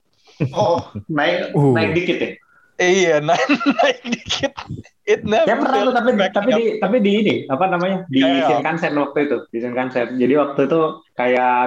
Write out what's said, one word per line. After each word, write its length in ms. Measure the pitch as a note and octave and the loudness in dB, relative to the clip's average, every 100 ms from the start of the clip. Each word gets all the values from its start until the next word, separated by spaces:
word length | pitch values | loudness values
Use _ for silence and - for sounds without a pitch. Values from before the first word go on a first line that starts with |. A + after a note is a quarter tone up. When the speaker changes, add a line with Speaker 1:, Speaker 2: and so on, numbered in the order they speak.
| _ _ _ - C3 | _ _ _ -6 -4
Speaker 1:
Oh, 300 | F3 G3+ D#3+ - G2+ - | 0 0 0 -4 -14 -6
naik, 460 | D3 D#3+ - - | -2 -2 -2 -2
Speaker 2:
Uh. 180 | D3 C#3 | 2 4
Speaker 1:
naik 220 | B2 G#2 | 4 0
dikit 240 | E3+ C#3+ - | -2 -2 -4
ya? 120 | A2 - _ _ _ - | -4 -10 _ _ _ -2
Speaker 3:
Iya, 400 | F3+ F#3+ E3+ D3+ | 2 4 4 2
<laughs> 20 | |
naik, 240 | D3+ E3+ - D4 C#4+ D#5+ | 2 0 2 0 0 2
naik 220 | C#4+ - | 0 0
dikit. 480 | A#3+ A#3 - - C4+ - - - - _ - | -6 -8 -6 -6 -6 -8 -14 -14 -16 _ -2
It 160 | A3 | -2
never 240 | G#3+ G#3+ G#3 | 0 0 2
Speaker 1:
Ya, 80 | A#3+ | 0
pernah 240 | C4+ B3+ | 0 0
tuh, 140 | C4 A#3 | 0 0
tapi, 140 | A#3 | 0
Speaker 3:
fails. 220 | G#3 F#3+ | 0 0
Speaker 1:
tapi 160 | G#3 A3+ | 0 0
di, 140 | A3 A3+ - | 0 0 -2
tapi 200 | F#3 B3 | 0 2
di 120 | G3+ G#3 | 2 2
ini, 180 | G3+ A#2 - | 2 0 -2
apa 200 | C3 F#3 | -2 0
namanya, 300 | F3 F#3 F#3 F3+ | 0 -2 -4 -2
di 140 | C3+ | 0
Speaker 3:
Iya. 300 | C3+ C3+ D3+ | 2 2 2
Speaker 1:
Shinkansen 400 | A#2+ D3+ E3 E3 D3 | 0 0 -2 -2 -2
waktu 240 | C#3+ D3+ | -2 -2
itu, 140 | D3 C3 - | -2 -2 -4
di 100 | A#2 | -8
Shinkansen. 580 | B2 B2 B2+ B2+ A#2 B2+ | -6 -4 -4 -4 -4 0
Jadi 160 | B2 D3 | 2 2
waktu 260 | C3+ - C3+ | 0 0 0
itu 140 | E3 D#3+ - _ | 2 0 -4 _
kayak 400 | - B2 B2+ B2+ B2 | -4 0 2 2 2